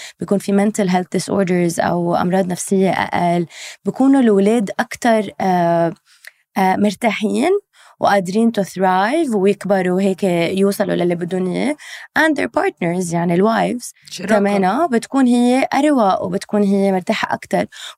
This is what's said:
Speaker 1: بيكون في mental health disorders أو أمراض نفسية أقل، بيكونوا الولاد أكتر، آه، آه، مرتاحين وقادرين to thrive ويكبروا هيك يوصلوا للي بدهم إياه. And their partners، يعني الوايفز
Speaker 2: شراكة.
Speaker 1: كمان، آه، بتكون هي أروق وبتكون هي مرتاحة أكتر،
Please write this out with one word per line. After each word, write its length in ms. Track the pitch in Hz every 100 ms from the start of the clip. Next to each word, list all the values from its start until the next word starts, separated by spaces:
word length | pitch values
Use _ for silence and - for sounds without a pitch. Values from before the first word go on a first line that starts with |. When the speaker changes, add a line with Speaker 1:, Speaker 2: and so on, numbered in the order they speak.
| - -
Speaker 1:
بيكون 180 | 180 196
في 140 | -
mental 380 | 202 208 214 190
health 280 | 185 185 190
disorders 680 | - 196 190 180 175 165 -
أو 300 | 175 170 170
أمراض 320 | 180 190 185
نفسية 440 | 175 - 196 190
أقل، 540 | - 95 - 175 175 165 - - - 196
بيكونوا 360 | - 269 277
الولاد 500 | 240 202 196 233 196 -
أكتر، 500 | - - 240 220 196 -
آه، 520 | 190 180 170 170 170 - _ _ - - _ -
آه، 180 | 190 190
مرتاحين 720 | 208 185 240 196 202 202 302 403 - _ - -
وقادرين 520 | - 202 180 196 233 226
to 40 |
thrive 720 | 185 - 190 185 202 311 311 214
ويكبروا 680 | 190 196 185 196 185 180
هيك 220 | 196 190 190 175 170 190
يوصلوا 380 | 196 202 190 175
للي 200 | 180 170
بدهم 360 | 175 185 185
إياه. 240 | 175 220 302 - - - -
And 140 | 320 285
their 80 | - -
partners، 520 | 381 - 170 180 180
يعني 200 | 170 175
الوايفز 580 | 175 208 220 180 240 - - -
Speaker 2:
شراكة. 240 | - 185 208
Speaker 1:
كمان، 280 | 196 202
آه، 220 | 185 226 339
بتكون 420 | 226 - 269 254
هي 400 | 240 247 254 -
أروق 500 | 262 302 277 202 185
وبتكون 400 | 185 190 - 208
هي 280 | 202 196 196
مرتاحة 420 | 190 175 214 -
أكتر، 320 | - - 196 - - -